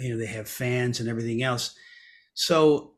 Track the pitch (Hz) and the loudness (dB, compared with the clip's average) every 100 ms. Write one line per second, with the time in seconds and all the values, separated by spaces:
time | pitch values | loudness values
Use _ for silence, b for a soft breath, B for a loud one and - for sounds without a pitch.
0 | 127 113 110 110 107 - 123 123 123 117 | -6 -4 -6 -8 -10 -6 -2 0 0 -2
1 | 117 117 117 113 131 123 - - b b | -4 -4 -4 -2 -2 -2 -6 -10 b b
2 | b b b - - 160 156 147 - | b b b -4 2 6 6 6 0